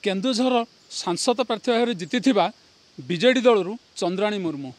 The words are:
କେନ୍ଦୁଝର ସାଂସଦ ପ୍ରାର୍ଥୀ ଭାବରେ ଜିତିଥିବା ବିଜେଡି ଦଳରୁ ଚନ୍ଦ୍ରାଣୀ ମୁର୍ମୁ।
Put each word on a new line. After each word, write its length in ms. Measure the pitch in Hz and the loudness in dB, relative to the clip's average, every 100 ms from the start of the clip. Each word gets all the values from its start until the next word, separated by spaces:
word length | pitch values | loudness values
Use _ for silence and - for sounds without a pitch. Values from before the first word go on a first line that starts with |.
କେନ୍ଦୁଝର 520 | 202 190 240 226 254 240 233 _ _ | -2 -2 -2 0 0 0 -2 _ _
ସାଂସଦ 480 | - 190 170 - 240 247 | -8 -6 -2 0 0 -2
ପ୍ରାର୍ଥୀ 200 | 226 - | -2 0
ଭାବରେ 180 | 233 240 | 0 0
ଜିତିଥିବା 500 | 190 175 247 262 202 175 - _ _ _ - | -2 -4 0 2 4 2 -2 _ _ _ -18
ବିଜେଡି 420 | 131 175 240 254 240 | -6 2 4 6 4
ଦଳରୁ 260 | 220 180 233 _ - | 4 0 -8 _ -6
ଚନ୍ଦ୍ରାଣୀ 380 | 175 185 208 208 | -4 0 -2 -2
ମୁର୍ମୁ। 260 | 170 147 131 | -4 -6 -10